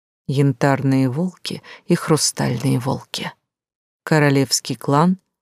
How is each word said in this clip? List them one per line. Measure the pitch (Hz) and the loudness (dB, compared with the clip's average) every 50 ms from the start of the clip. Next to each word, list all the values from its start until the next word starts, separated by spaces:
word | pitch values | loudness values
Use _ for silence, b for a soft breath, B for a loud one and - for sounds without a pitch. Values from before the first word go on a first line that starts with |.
| _ _ _ _ _ - | _ _ _ _ _ -4
Янтарные | 139 135 143 143 131 - - 143 139 131 127 135 135 131 131 131 | 0 2 2 2 2 2 2 2 2 2 0 0 2 2 2 0
волки | 123 147 180 185 175 - - - - - B B B B B B | 0 -2 -4 -6 -6 -8 -12 -12 -12 -12 B B B B B B
и | 175 | -2
хрустальные | 170 - - 160 147 - - - - 139 139 127 127 - 135 135 131 | -2 0 0 0 2 0 -2 -4 -2 -4 -4 -2 -2 -2 0 0 0
волки. | 120 135 135 127 - _ - - - - - _ _ _ _ _ _ _ _ _ _ _ _ _ - | -2 -4 -6 -6 -8 _ -10 -10 -10 -10 -12 _ _ _ _ _ _ _ _ _ _ _ _ _ -4
Королевский | - 165 156 147 143 139 139 135 - - - - - 135 | 0 2 2 4 4 2 2 0 0 -2 -4 -4 -4 -10
клан — | - - - 139 143 160 180 185 185 _ _ _ _ | -8 -4 0 2 2 4 2 2 -2 _ _ _ _